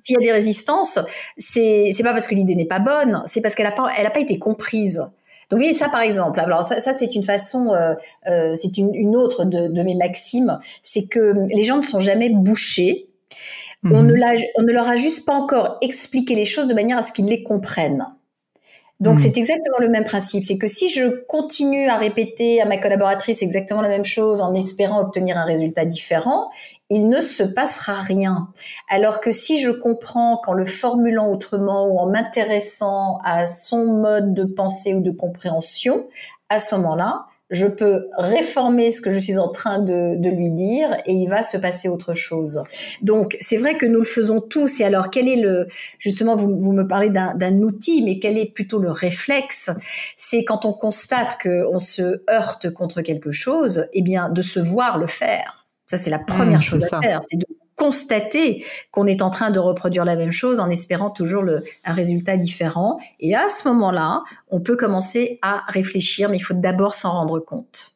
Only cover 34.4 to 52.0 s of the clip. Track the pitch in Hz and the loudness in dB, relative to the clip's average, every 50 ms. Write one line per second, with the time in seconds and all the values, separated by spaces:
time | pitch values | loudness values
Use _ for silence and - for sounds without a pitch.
34.4 | 190 190 190 196 190 190 190 - - 202 190 190 180 185 165 - - 175 175 - | 0 -2 -2 -2 -2 -2 -2 -4 -2 -2 0 0 0 -2 -2 -2 -6 -6 -6 -6
35.4 | - 180 160 165 165 - - - - 247 285 - - - _ - - - - _ | -6 -4 -4 -4 -4 -4 -6 -4 -2 0 -2 -2 -4 -8 _ -20 -20 -20 -20 _
36.4 | _ _ 208 214 214 - 214 190 180 165 156 165 185 220 311 403 - - _ _ | _ _ 0 0 0 0 0 0 0 0 0 0 0 -2 -2 -6 -8 -16 _ _
37.4 | _ _ 180 175 196 202 196 - 214 202 196 185 - - - - 175 180 226 330 | _ _ -2 0 0 0 2 2 2 2 2 2 0 -4 -4 -2 0 2 2 0
38.4 | 330 - - 277 247 247 247 240 233 233 226 233 - 202 190 196 190 196 190 190 | 0 0 0 0 2 2 4 4 4 2 0 0 -2 -2 -2 0 0 0 0 0
39.4 | 180 180 - - - 220 202 202 208 185 180 175 175 175 175 175 175 180 185 175 | 0 0 -2 -4 -4 -2 0 0 0 0 0 0 0 0 0 0 0 0 0 0
40.4 | 175 170 165 170 185 196 233 277 311 285 - - - - 185 185 185 180 196 214 | -2 -2 0 0 0 0 0 0 0 0 -2 -2 -2 0 0 0 2 0 0 0
41.4 | 220 - - 190 190 180 175 180 - 185 180 175 - - 170 170 - - 165 165 | 0 -2 -4 -2 -2 -2 -4 -2 -4 -4 -4 -4 -6 -6 -6 -6 -6 -6 -4 -4
42.4 | 160 151 147 147 147 - - - - - - - 214 196 214 220 196 - - - | -4 -4 -4 -6 -8 -8 -12 -14 -12 -12 -10 -4 0 2 2 2 2 0 -4 -6
43.4 | - - 226 220 240 294 311 311 285 233 233 226 226 226 - 240 220 208 220 220 | -2 -2 0 0 2 0 0 2 2 4 4 4 2 2 0 0 0 2 2 0
44.4 | 214 - - 311 285 262 269 - 214 196 196 190 185 190 - 262 254 262 262 240 | 0 -2 0 0 2 2 2 2 2 2 2 2 0 0 0 0 2 2 2 2
45.4 | 220 196 185 180 175 175 - - - - - _ - 208 196 196 220 226 226 208 | 2 2 2 2 0 -4 -8 -16 -18 -18 -18 _ -4 -4 -2 0 2 2 2 2
46.4 | 202 202 196 175 190 196 196 196 190 190 185 196 208 214 196 185 185 180 - 175 | 2 2 0 2 2 2 2 2 2 2 2 2 2 2 2 2 0 0 -2 -2
47.4 | 185 185 190 196 208 220 202 214 - - 330 311 226 196 190 190 - 214 214 220 | 0 2 4 4 4 2 0 -2 -2 0 2 2 2 2 -2 -2 -2 -2 0 0
48.4 | 214 202 _ - 202 190 220 214 190 175 160 - - 180 175 - - - 277 285 | -2 -4 _ -8 -8 -4 -2 -2 0 -2 -2 -2 -2 -2 -2 -2 -2 -2 -2 -2
49.4 | 269 269 - - - - 170 190 - - - - - - - - - - - 233 | -2 -4 -6 -6 -4 -4 -6 -8 -10 -12 -12 -10 -10 -12 -10 -8 -6 -2 0 0
50.4 | 233 226 220 214 - 214 202 208 - 214 208 - - - 262 247 226 - - - | 0 0 -2 -2 0 -2 -2 -2 -2 -2 -2 -2 -2 -2 -2 -2 -2 -2 -6 -4
51.4 | - 185 180 175 - - 180 180 180 - - - | -2 0 0 0 0 0 0 -2 -2 -4 -4 -2